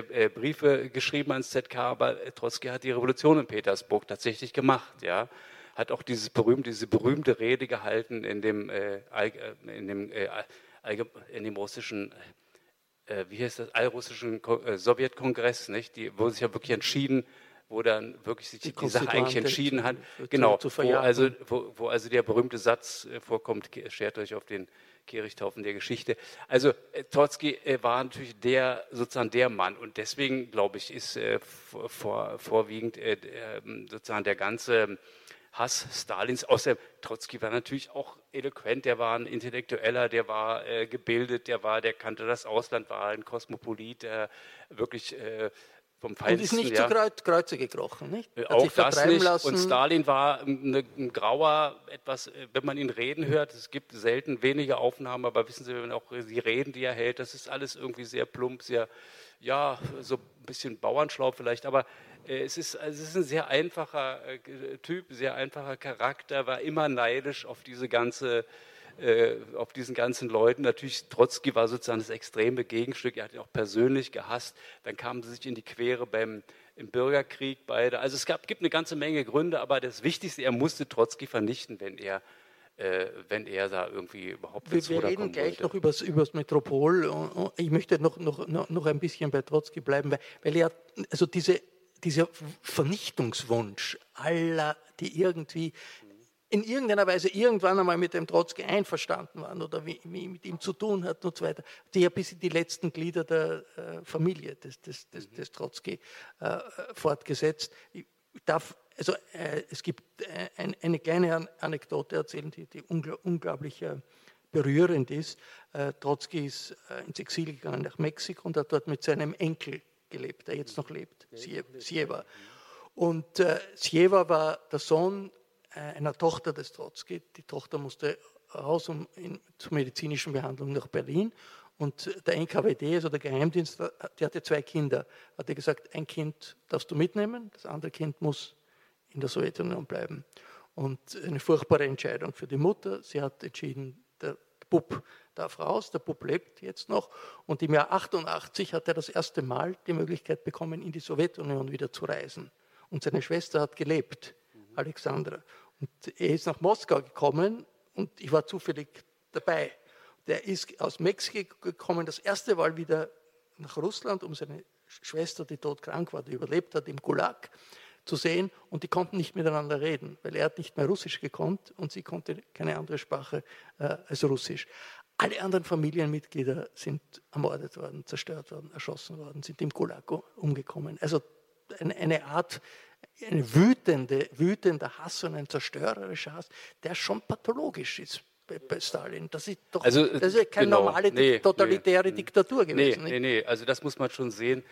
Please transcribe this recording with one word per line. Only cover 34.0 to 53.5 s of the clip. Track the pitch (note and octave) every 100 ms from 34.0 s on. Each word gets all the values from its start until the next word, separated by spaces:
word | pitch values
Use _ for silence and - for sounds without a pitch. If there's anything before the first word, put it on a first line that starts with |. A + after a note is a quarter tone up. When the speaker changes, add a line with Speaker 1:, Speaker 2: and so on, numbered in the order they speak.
| - G#2+
Speaker 1:
der | G2+ G2
ganze | G2 A#2 - A#2 G#2 G2 - - - - _
Hass | - B2 - -
Stalins, | - - F#2+ A#2 B2+
außer | - A#2+ - A2+ - _
Trotzki | - A2+ - A#2
war | A2
natürlich | A#2 - C#3 -
auch | C#3 - - _
eloquent, | C#3 C3+ - G#2+ C3
der | C3 A#2
war | A#2 A#2
ein | A2+
Intellektueller, | B2 A#2+ A#2+ - A2+ A2 B2 A#2+
der | A#2 A2
war, | A2 A2 A2+
äh, | A2 A#2 A2+
gebildet, | B2 - A#2 B2 A#2+ -
der | A#2
war, | A2 A2
der | A2+
kannte | - A2+ A2
das | A2 A#2+ A2+
Ausland, | A2 A#2+ A#2+ G#2+
war | G#2+ G2+
ein | A2
Kosmopolit, | - A#2 - A2+ A#2 A2 A2+ B2
der | A#2 A2 G#2 - - - -
wirklich, | G#2 A#2 A#2 - C3
äh, | A2 A2 G#2+ - - _ _ _
vom | A2+
Speaker 2:
Und |
ist | G2+
Speaker 1:
Feinsten, | G#2+ A#2 G#3+ A3+
Speaker 2:
nicht | - A3
Speaker 1:
ja. | -
Speaker 2:
zu |
Kreu-, | A3 G#3+ -
Kreuze | - E3+ F3 C3+
gekrochen, | B2+ - - - C#3+
nicht? | G#3 - -
Speaker 1:
Äh, |
Speaker 2:
Hat | A#2
Speaker 1:
auch | C#3+
Speaker 2:
sich | C3+
Speaker 1:
das | - B2
Speaker 2:
vertreiben | D3 D3+
Speaker 1:
nicht. | E3+
Speaker 2:
lassen. | F3+ E3+ C#3+
Speaker 1:
Und | F3+
Stalin | F#3 B2+ C#3+ E3 D3
war | C3+ C#3+ C3
ein, | C3+ C3+ C#3 C3+ C3 C#3
ein | B2+
grauer, | A2+ G#2+ C3+ D#3 D3+ D3 - -
etwas, | C#3+ - C3 -
äh, | C3 B2+
wenn | C3+
man | C#3+ C#3
ihn | C3+
reden | A2+ A#2+ D3+ C#3+
hört, | D3+ D3